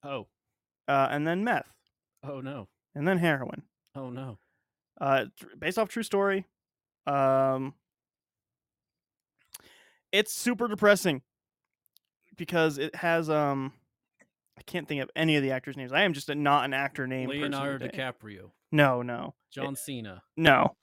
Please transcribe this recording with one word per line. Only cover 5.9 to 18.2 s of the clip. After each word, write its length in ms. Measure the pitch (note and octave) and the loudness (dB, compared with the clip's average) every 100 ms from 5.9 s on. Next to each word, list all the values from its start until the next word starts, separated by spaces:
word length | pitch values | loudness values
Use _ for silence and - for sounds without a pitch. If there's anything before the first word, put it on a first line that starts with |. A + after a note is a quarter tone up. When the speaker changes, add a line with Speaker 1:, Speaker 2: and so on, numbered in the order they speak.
| - | -2
Speaker 2:
story. 440 | A3 G3+ G3 G3 F#3 _ _ _ _ _ - | -2 2 2 2 -4 _ _ _ _ _ -2
Um, 680 | C#3+ C3+ C3+ C3+ C3 C3+ - _ _ _ _ _ _ _ _ _ _ _ _ _ _ _ _ _ - - _ _ _ _ | 2 4 4 4 0 -4 -10 _ _ _ _ _ _ _ _ _ _ _ _ _ _ _ _ _ -20 -20 _ _ _ _
it's 220 | F#3+ G#3 | 0 0
super 360 | - A#3 A#3 A#3 | -2 -2 -2 -2
depressing 520 | G#3 G#3 G3+ F#3 C3+ _ _ _ _ _ _ _ _ _ _ _ - | 2 4 6 4 -2 _ _ _ _ _ _ _ _ _ _ _ -14
because 420 | E3 F3 D#3+ C#3+ | -4 2 2 0
it 160 | D3+ | -6
has, 340 | - F3 E3 D#3 | -4 0 0 2
um, 440 | D#3 D3 C#3 C3+ - _ _ _ _ _ _ _ _ | 0 2 0 -4 -10 _ _ _ _ _ _ _ _
I 40 | |
can't 240 | - - C#3+ | -10 -10 -6
think 160 | D3 | -6
of 80 | C3+ - | -6 -2
any 200 | D#3+ D3+ | 2 4
of 60 | |
the 80 | C3+ | 2
actors' 240 | C3 C3+ C#3 | -2 -6 -12
names. 160 | B2+ | -4
I 100 | C3+ | 0
am 100 | G3 | 2
just 160 | C#3+ - | 0 -4
a, 60 | |
not 300 | D3 C#3+ C#3+ C3+ | -2 4 4 2
an 80 | |
actor 320 | C3+ C#3 - C3 | -2 -4 -4 -4
name 220 | C3 B2+ | -4 -4
person 120 | C#3+ | -4
Speaker 1:
Leonardo 440 | D3 C#3 C#3 C3+ B2+ | -4 -4 -4 -6 -8
Speaker 2:
today. 120 | - | -6
Speaker 1:
DiCaprio. 520 | C3 B2 | -8 -8